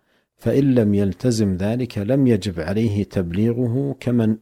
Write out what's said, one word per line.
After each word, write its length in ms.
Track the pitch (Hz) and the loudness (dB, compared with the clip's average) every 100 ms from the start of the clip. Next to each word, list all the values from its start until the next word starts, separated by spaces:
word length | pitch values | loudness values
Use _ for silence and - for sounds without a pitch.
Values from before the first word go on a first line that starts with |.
| _ _ _ _ | _ _ _ _
فإن 340 | 117 120 139 | 0 2 4
لم 200 | 123 104 | 4 4
يلتزم 600 | 101 98 90 127 113 101 87 | 2 0 0 -2 0 0 0
ذلك 420 | 101 123 120 - | -2 -4 -6 -6
لم 280 | 101 139 127 | -2 2 2
يجب 340 | 107 98 85 | 2 -2 -6
عليه 440 | 80 101 113 101 | -4 -2 0 0
تبليغه، 920 | 98 101 85 90 113 117 123 123 139 135 | -2 -4 -4 0 0 0 -2 -2 -4 -4
كمن 360 | 123 120 110 110 | -2 0 2 0